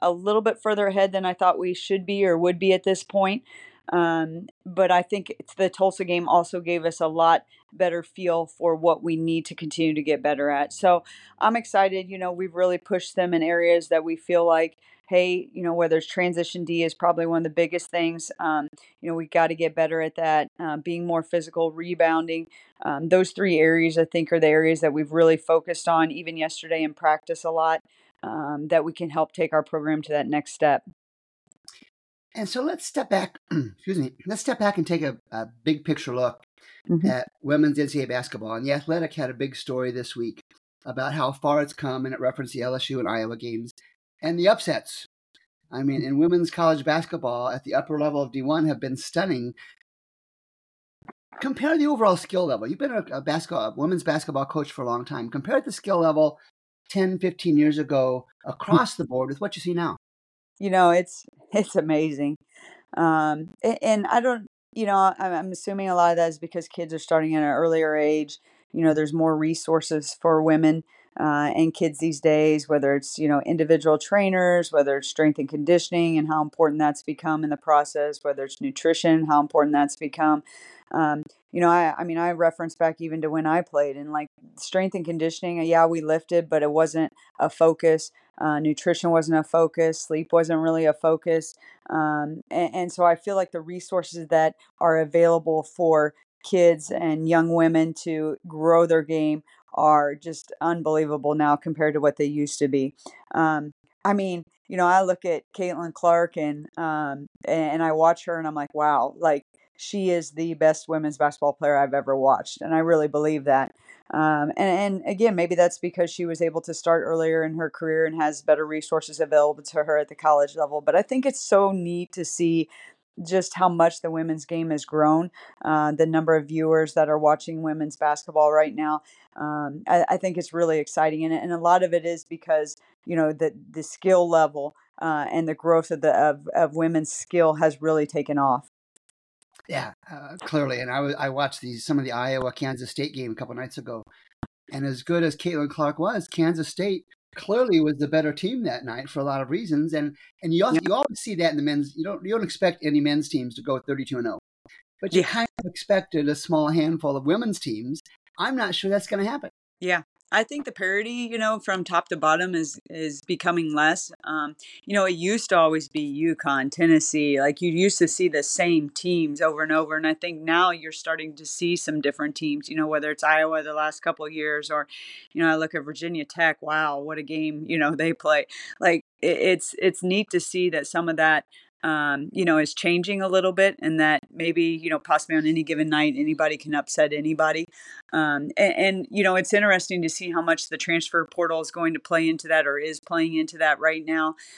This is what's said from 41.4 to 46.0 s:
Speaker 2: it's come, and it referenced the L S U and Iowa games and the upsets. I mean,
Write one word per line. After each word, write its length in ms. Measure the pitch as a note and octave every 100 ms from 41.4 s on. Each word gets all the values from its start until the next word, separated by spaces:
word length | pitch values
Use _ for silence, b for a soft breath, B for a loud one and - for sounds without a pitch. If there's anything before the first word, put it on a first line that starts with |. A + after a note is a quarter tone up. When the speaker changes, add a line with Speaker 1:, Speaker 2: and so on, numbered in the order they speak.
| D3 D3
Speaker 2:
it's 120 | C#3+
come, 320 | - C#3 C3 C3
and 80 | C3
it 40 |
referenced 320 | B2+ B2+ B2+
the 80 | C3
L 120 | B2
S 160 | C3 -
U 100 | C3
and 80 | G2+
Iowa 300 | A2+ A2+ A#2
games 340 | A#2 A2+ A#2 - b b _ _
and 160 | D#3 E3+
the 80 | F3+
upsets. 580 | A#3 - B2 - - - _ _ b _ _ _
I 120 | C3+
mean, 180 | C#3 C3+